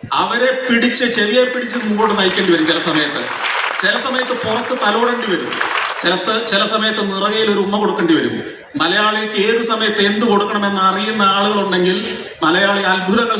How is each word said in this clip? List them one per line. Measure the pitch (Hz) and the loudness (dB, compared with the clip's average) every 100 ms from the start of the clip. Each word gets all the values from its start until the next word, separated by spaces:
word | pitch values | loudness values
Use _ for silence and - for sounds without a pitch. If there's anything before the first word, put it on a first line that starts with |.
| - | -4
അവരെ | 143 - 233 254 262 - | -2 0 2 0 0 0
പിടിച്ച്, | 233 247 - | 2 2 2
ചെവിയെ | 247 220 208 247 | 0 0 2 4
പിടിച്ച് | 247 254 247 240 | 2 0 -4 -4
മുമ്പോട്ട് | 214 208 214 208 | -2 0 2 2
നയിക്കേണ്ടി | 190 196 185 | 0 0 2
വരും | 165 156 | 2 2
ചില | 160 | 0
സമയത്ത്. | 175 151 151 135 120 - - - - - | 0 0 -2 -4 -6 -4 -4 -2 -4 -2
ചില | 190 208 269 | 0 0 -2
സമയത്ത് | 254 240 240 | -2 -2 -2
പുറത്ത് | 214 220 - 254 | -2 -2 -2 -2
തലോടേണ്ടി | 208 214 233 240 214 | 0 2 0 0 -2
വരും, | 170 123 - - - - - | -4 -4 -4 -4 -2 -4 -2
ചിലത്ത് | 165 180 185 220 226 | -2 -2 -2 -2 0
ചില | 196 208 | 0 0
സമയത്ത് | 226 214 214 202 | 0 0 0 -2
നിറകയിൽ | 190 202 220 220 | -2 -2 0 0
ഒരു | 202 | 2
ഉമ്മ | 190 196 | 0 0
കൊടുക്കേണ്ടി | 185 185 165 151 | 0 0 2 2
വരും. | 120 - - - - 143 | 2 -4 -8 -12 -10 -2
മലയാളിക്ക് | 160 196 214 214 214 208 208 | 0 2 2 0 -2 0 0
ഏത് | 233 - | 2 0
സമയത്ത് | 220 214 202 202 | 0 0 2 2
എന്ത് | 214 240 | 2 2
കൊടുക്കണമെന്ന് | 202 202 208 202 196 190 | 2 2 -2 -2 2 2
അറിയുന്ന | 220 214 220 196 196 | 2 -2 0 2 2
ആളുകളുണ്ടെങ്കിൽ | 202 208 190 180 180 196 226 - - - | 2 0 0 2 2 0 -4 -8 -10 -2
മലയാളി | 156 180 202 196 190 | 0 2 2 2 0
അത്ഭുതങ്ങൾ | 180 180 208 175 214 | 0 0 0 2 0